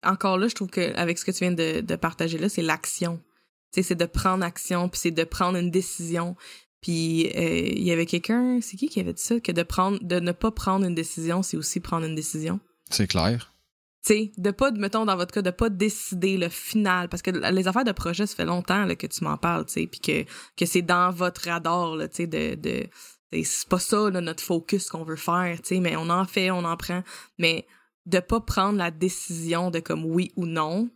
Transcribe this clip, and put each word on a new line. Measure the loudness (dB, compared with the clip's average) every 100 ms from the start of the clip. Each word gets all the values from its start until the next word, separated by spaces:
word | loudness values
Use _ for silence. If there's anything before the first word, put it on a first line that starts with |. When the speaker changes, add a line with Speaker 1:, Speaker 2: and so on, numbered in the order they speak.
Speaker 1:
encore | 0 2 2 4
là, | 2
je | 0
trouve | -4
que | 0 0 0
avec | 0 0
ce | -2
que |
tu | 0
viens | 0
de, | 2 0 0
de | -2 -2
partager | -2 0 -2 0
là, | 0
c'est | 0
l'action. | 0 0 -2 -4 -4 -4 _ _ _ _ _
Tu | -2
sais, | 0
c'est | 0
de | 0
prendre | 2 2 2
action, | 0 -4 -2 0 0
puis | 0
c'est | -2
de | 0
prendre | -2 0 0 2
une | 2
décision. | 2 0 -6 -4 -2 -2 -6 -14 -20 _ _
Puis, | -2 0 2 2 2 2
euh, | 2 2 0 0
il |
y | 2
avait | 2 2
quelqu'un, | 0 2 2 4 2
c'est | -2 -4
qui | -2
qui | 0
avait | -2
dit | -4
ça ? | 0 0
Que | 2
de | 0
prendre, | 0 2 2 0
de | 0 0
ne | 0
pas | 0 0
prendre | 0 0 2 2
une | 0
décision, | -4 -4 0 0
c'est | 0 -2
aussi | -2 -4
prendre | -2 -2 -2
une | -4
décision. | -4 -4 -2 -4 _ _ -6
Speaker 2:
C'est | 0 2
clair. | 4 2 2 -4 _ _ _ _ _ 2
Speaker 1:
Tu |
sais, | 4 4 -2
de | -2
pas, | 2 0
mettons, | 2 0 0
dans | 2 0
votre | 0
cas, | 0
de | -2
pas | 2 0
décider | 2 0 0 -6 0 2 2
le | 0
final, | -4 -2 2 2 2 0
parce | -4
que | -2
l-, | 0 2 2
les | 4
affaires | 2
de | 2
projet, | 0 -2 0 -2
ça | 0
fait | -2
longtemps, | -2 0 2 2
là, | -2
que | -4
tu | -4
m'en | -4 0
parles, | 0 0 -2
tu |
sais, | -4 -4
puis | -4
que, | -2 -2 -2 -12 -18 -4
que | 0
c'est | 2
dans | 2 4 4
votre | 2 -2 -2 -4
radar, | -2 0 0 0 -2
là, | -6
tu | -4
sais, | -4
de, | -2 -2 -4
de, | -4 -4 -6 -12 -20 -20 _
c'est, | -4
c'est | -2 -4 0
pas | 0
ça, | 2 2 2
là, | 0
notre | -4 -6
focus | -2 -2 0 -2 -2
qu'on | -8
veut | -8 -6
faire, | 0 2 0 -4
tu | -2 0
sais, |
mais | 2 0
on | 0
en | 2 2
fait, | 0 0
on | 0
en | -2 -4
prend, | -4 -6 -6 -14 -18 0
mais | 0 2 -6 _ _ _ 0
de | 0
pas | 2 0
prendre | 0 0 2 2
la | 0
décision | 0 -2 -2 -8 -6 0 0 0
de | -2
comme | -2 -2 0
oui | 0 0 -2
ou | -2
non | 0 0 0 -2